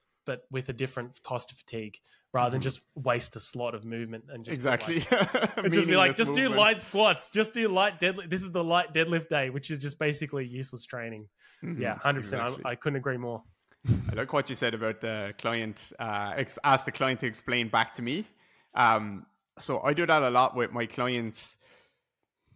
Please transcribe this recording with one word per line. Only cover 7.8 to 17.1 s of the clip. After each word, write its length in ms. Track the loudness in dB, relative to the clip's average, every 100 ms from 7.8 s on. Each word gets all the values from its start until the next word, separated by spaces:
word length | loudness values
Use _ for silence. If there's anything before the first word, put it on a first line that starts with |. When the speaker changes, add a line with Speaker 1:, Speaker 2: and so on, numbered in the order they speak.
| 2 2
Speaker 1:
deadlift." 320 | 0 -2 -4
This 120 | -4
is 100 | -2
the 100 | -2
light 320 | 2 2 2
deadlift 320 | 0 2 0 0
day, 240 | 0 0
which 220 | -4 -6
is 80 | -6
just 180 | -6 -2
basically 480 | -2 -2 -4 -6 -6
useless 380 | -8 -10 -10
training. 440 | -10 -10 -8 -10 -14 _ _ _
Speaker 2:
Mm-hmm. 180 | -8 -4
Speaker 1:
Yeah, 140 | -4 -2
hundred 220 | 0 0
percent. 220 | -2 -4
Speaker 2:
Exactly. 200 | -4 -4
Speaker 1:
I, 40 | -6
I 40 | -6
couldn't 220 | -4 -2
agree 180 | -2 -4
more. 260 | -6 -8 -12 _ _ _ 0 0 0
Speaker 2:
I 60 |
like 180 | -4 -2
what 160 | -2 -2
you 60 |
said 180 | -2 -2
about 280 | -2 -4 -4
the 340 | -6 -6 -6 -6
client, 540 | -2 -2 -4 -8 -14 -10
uh, 360 | -4 -4 -2 -4
ex-, 220 | -6 -2
ask 220 | 4 4
the 80 | 2
client 260 | -2 0